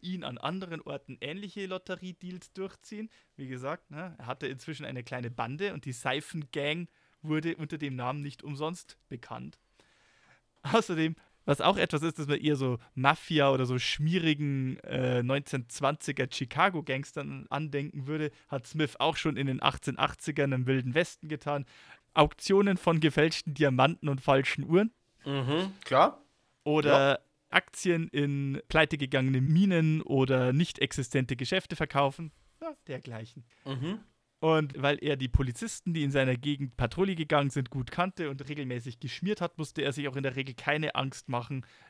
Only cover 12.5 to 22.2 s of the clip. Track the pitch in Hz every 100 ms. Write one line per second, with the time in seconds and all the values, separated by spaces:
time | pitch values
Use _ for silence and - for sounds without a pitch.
12.5 | 143 131 120 - - 135 160 - 156 139
13.5 | 131 127 127 - - 151 175 165 147 147
14.5 | 139 131 - - 131 127 123 120 139 139
15.5 | 135 117 - 139 151 - 139 156 - 131
16.5 | 147 190 185 - 131 139 156 143 135 -
17.5 | 139 151 139 147 143 131 156 151 - _
18.5 | 139 - 151 151 - 147 156 160 139 139
19.5 | 127 - - - - 143 - - 147 139
20.5 | 131 127 135 127 151 170 - 156 151 147
21.5 | 143 139 - - - _ 160